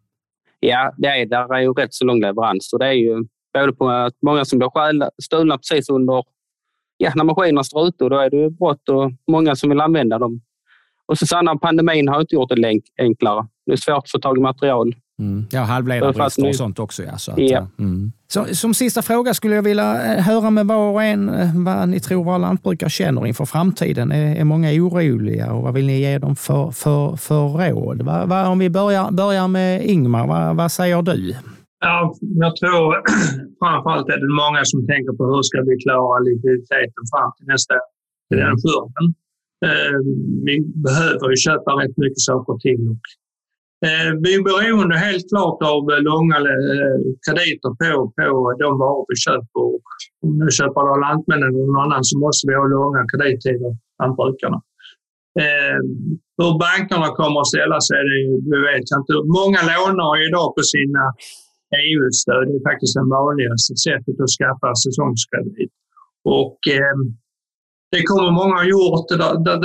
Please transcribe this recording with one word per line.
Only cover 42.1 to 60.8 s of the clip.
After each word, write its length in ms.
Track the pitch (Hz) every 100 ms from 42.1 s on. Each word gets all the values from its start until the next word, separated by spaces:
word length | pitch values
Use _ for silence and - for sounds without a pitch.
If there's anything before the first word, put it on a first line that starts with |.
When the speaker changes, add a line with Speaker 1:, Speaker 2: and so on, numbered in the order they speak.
| -
Speaker 3:
saker 380 | - 127 127 113
till, 300 | 139 120 113
och 140 | 113 - - _ _ _ _ _ _ 160
eh, 240 | 160 165 160
vi 80 | 180 196
är 60 | 190
beroende 460 | 190 226 220 180 165 202
helt 200 | 185 -
klart 280 | 208 170 - 156
av, 80 | 147 147
eh, 60 | 143 151
långa, 260 | 160 165 151 143
eh, 440 | 131 139 139 139 131 131 131
krediter 460 | 151 160 170 143 131 113
på, 100 | 160 143 127 -
på 100 | 151 135 123 123
de 60 | 147 135
varor 220 | 135 139 -
vi 40 | 123 160
köper. 380 | 127 117 127 120 123 - - - _
Om 60 | 156 151
nu 60 | 156 135
köper 220 | 139 143 139
av 40 | 139
Lantmännen 440 | 143 156 165 151 135
eller 180 | 131 135
någon 120 | 139 147
annan 180 | 135 131
så 40 | 143 147
måste 180 | 143 139
vi 60 | 135
ha 60 | 139 139
långa 240 | 139 135 117
kredittider, 600 | 151 143 123 135 120 123 117 _ -
lantbrukarna. 580 | 131 131 131 131 123 - - _ - _ _ _ _ 160
Eh, 340 | 151 147 143 135 131 123 151 160 _ -
hur 120 | 170 160 170
bankerna 420 | 190 190 175 151 156
kommer 180 | 151 147
att 100 | 139
ställa 240 | 160 151 151 139
sig, 100 | 143 139
det, 100 | 135 135 131 139
det 100 | 143 143
vet 140 | 131 117
jag 80 | 139
inte. 120 | 139 151 151 185
Många 200 | 196 190 165
lånar 400 | 170 190 185 156 156 160
idag 200 | 175 147 -
på 60 | 135
sina 280 | -